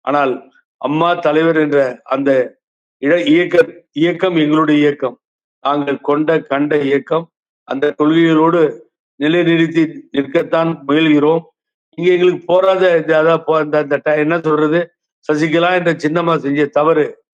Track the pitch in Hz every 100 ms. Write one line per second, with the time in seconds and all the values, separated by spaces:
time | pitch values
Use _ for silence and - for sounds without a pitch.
0 | - 143 135 123 - _ _ _ 127 151
1 | 170 170 160 151 165 160 151 143 135 123
2 | - 135 139 135 120 _ _ _ _ _
3 | 139 175 - 320 175 175 165 - _ 143
4 | 165 170 185 170 151 156 156 151 147 147
5 | 127 117 _ _ _ _ 135 147 143 139
6 | - 147 156 160 143 139 147 151 139 139
7 | - 160 170 _ _ _ - 131 147 143
8 | 151 160 165 156 160 170 151 - - _
9 | _ _ 147 170 165 165 165 165 156 143
10 | - - 135 170 165 165 165 165 139 147
11 | 160 147 147 165 165 _ _ _ _ -
12 | 175 180 180 165 - 180 190 190 185 170
13 | 151 160 160 165 160 160 151 151 147 143
14 | 156 151 151 170 165 151 151 165 170 _
15 | _ _ _ 151 160 170 170 180 170 165
16 | 151 165 170 160 135 143 143 147 151 156
17 | 135 - _